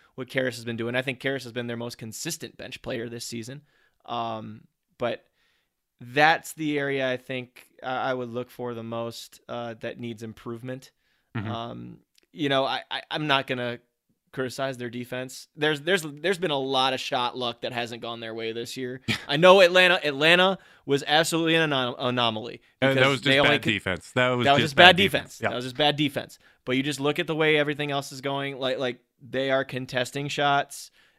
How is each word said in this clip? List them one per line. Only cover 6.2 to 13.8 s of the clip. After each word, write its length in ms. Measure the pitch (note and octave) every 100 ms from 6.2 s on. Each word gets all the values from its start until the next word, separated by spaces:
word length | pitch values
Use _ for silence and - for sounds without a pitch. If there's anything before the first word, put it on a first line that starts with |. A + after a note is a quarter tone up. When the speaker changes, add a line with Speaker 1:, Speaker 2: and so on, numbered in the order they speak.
| D3+ E3 -
Speaker 1:
the 240 | D#3 D3+ C#3+
area 320 | C#3 C3+ C3
I 60 | B2+
think 500 | - B2+ B2 - _ -
I, 280 | B2+ B2+ B2+
I 40 |
would 140 | B2+ B2
look 220 | A#2 B2
for 240 | - A#2+
the 80 | A#2
most, 580 | A2+ A#2 A#2 - - - -
uh, 260 | A#2+ A#2 A2+
that 180 | A#2 -
needs 220 | A#2 A2
improvement. 680 | A2+ G#2+ A#2+ A#2 B2+ C3 - _ _ _ _ A2+
Speaker 2:
Mm-hmm. 140 | G#2+
Speaker 1:
Um, 480 | A#2 A#2 A#2+ A#2+ A2+ _ _ _
you 160 | E3+ C#3+
know, 160 | C3+
I, 180 | C3+ B2 -
I, 120 | B2+ -
I'm 160 | D#3+ D3+
not 200 | C#3 C3
gonna 320 | B2+ A#2+ A#2+